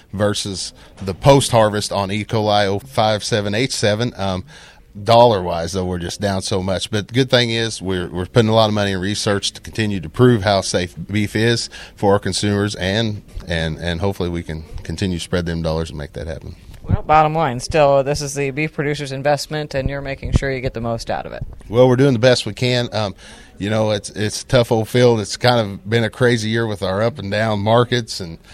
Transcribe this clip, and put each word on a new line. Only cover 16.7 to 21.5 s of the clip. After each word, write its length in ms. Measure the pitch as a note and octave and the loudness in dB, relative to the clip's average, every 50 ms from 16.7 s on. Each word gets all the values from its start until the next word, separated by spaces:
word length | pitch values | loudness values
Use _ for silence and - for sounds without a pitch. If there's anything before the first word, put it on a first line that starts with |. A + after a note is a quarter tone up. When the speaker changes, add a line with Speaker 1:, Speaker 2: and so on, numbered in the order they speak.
| - - - | -20 -12 -6
Speaker 2:
Well, 180 | - - - | -4 -4 -2
bottom 320 | - - D3+ D#3 D#3 D#3 D#3 | 2 4 4 6 6 4 2
line, 260 | D#3+ E3 C#3+ A#2+ B2+ | 0 0 0 -2 -4
still, 440 | - - - D#3+ D3 C#3 C#3 C#3 C3+ | -4 -2 2 4 4 6 6 4 2
this 160 | C3 D3 D3 | 2 0 -2
is 140 | D3+ C#3 C3+ | -4 -6 -4
the 160 | C#3+ C#3+ C#3 | -4 -4 -4
beef 240 | C3 C3+ D#3 D#3 - | -2 -4 -4 -4 -4
producer's 380 | - D3+ C#3+ D3 C#3 C#3+ C3 C3+ | -4 -4 -4 -4 -4 -6 -8 -6
investment, 640 | C3+ C3+ D3 D3 C#3 - - D#3 D3+ D3+ D3+ - | -4 0 0 0 0 -2 -4 -6 -6 -6 -6 -4
and 140 | C#3 C3 C3+ | -4 -4 -4
you're 140 | C#3 C#3 C#3 | -4 -6 -8
making 300 | C3+ C#3 - - C3+ C3 | -8 -10 -8 -4 0 0
sure 200 | - - C#3 C3+ | 0 0 0 -4
you 80 | C3 | -4
get 140 | B2 C3+ - | -4 -6 -6
the 80 | A#2 A#2 | -4 -4
most 260 | A#2 A#2 A2+ - - | -4 -4 -4 -4 -4
out 160 | G#2+ D2 - | -6 -6 -6
of 80 | C#2+ - | -8 -10
it. 100 | B1 - - | -12 -12 -12